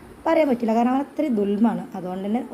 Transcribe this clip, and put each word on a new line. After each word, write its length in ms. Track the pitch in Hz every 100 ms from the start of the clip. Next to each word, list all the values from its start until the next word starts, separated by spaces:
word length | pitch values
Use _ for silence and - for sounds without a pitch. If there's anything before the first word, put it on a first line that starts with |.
| - - 330
പറയാൻ 220 | 330 302
പറ്റില്ല, 220 | 240 220 220
കാരണം 160 | 240
അവൻ 100 | 262 285
അത്രയും 280 | - 302 220
ദുൽമാണ്. 440 | 202 208 226 180 - 196
അതുകൊണ്ട് 280 | 180 185 202
തന്നെ 140 | 226 -